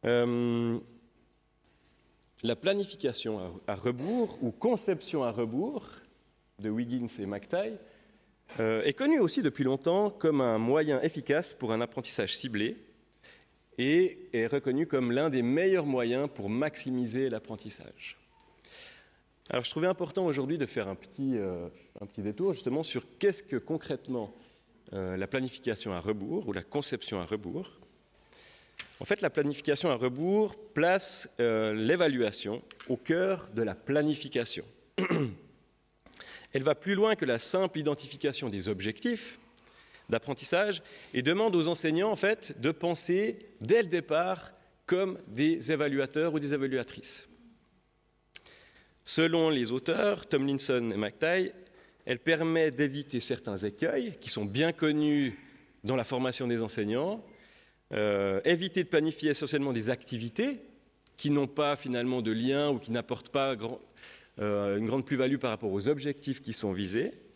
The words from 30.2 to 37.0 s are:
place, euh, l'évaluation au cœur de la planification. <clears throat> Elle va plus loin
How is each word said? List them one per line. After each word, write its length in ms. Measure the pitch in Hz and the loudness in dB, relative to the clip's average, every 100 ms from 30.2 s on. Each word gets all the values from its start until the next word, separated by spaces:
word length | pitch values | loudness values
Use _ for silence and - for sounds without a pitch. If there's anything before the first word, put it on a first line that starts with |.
| 170 202 214 - - | 2 2 2 -2 -8
place, 560 | - 160 190 - - - - | 2 4 4 2 -4 -6 0
euh, 340 | 120 110 110 | 2 4 2
l'évaluation 920 | 107 110 175 165 131 113 104 104 113 - - - | 0 2 4 4 4 0 0 -6 -6 -8 -20 -6
au 80 | 127 | -6
cœur 520 | - 165 190 185 - | 0 2 2 0 -4
de 80 | - | -2
la 140 | 110 - | -2 -2
planification. 880 | - 143 151 147 135 127 117 - - - _ - | -2 0 2 0 -2 -4 -2 -6 -12 -18 _ -4
<clears throat> 100 | 180 170 135 95 - - _ _ _ _ - - - - - | 0 0 0 -4 -18 -20 _ _ _ _ -20 -20 -18 -18 -6
Elle 100 | 139 | -2
va 120 | 135 151 | 0 0
plus 200 | 180 | 0
loin 200 | 196 | 4